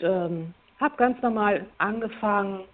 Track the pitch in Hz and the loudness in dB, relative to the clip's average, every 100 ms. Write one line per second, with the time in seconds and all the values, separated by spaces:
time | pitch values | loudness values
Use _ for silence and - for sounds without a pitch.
0 | 175 185 170 170 165 - _ - 285 - | 0 2 0 -4 -6 -12 _ -2 -2 2
1 | 247 247 240 220 208 202 196 - 196 226 | 2 2 0 2 2 2 -2 -4 -2 -2
2 | 226 - 214 202 196 190 190 | -6 -4 0 0 0 -4 -12